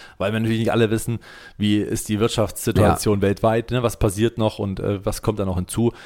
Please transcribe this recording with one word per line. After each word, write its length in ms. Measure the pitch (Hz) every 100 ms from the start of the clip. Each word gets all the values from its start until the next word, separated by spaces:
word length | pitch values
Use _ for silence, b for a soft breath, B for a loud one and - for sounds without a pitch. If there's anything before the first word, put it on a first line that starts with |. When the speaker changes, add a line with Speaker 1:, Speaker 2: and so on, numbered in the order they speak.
| B B
Speaker 1:
weil 140 | 98
wir 60 | 110
natürlich 220 | 113 113
nicht 100 | 113
alle 200 | 117 113
wissen, 280 | 113 113 117 B B B -
wie 220 | 104 104
ist 320 | 101 110 -
die 100 | 107
Wirtschaftssituation 1000 | 113 - 104 - - 92 104 - - 101
Speaker 2:
Ja. 40 |
Speaker 1:
weltweit, 480 | 98 101 110 113 117
ne, 120 | 123
was 160 | 117 -
passiert 380 | 110 95 113 -
noch 220 | 107 -
und, 220 | 101 92
äh, 240 | 98 101
was 180 | 101 -
kommt 160 | - 107
da 80 | 95
noch 100 | 90
hinzu. 360 | 90 - 117 B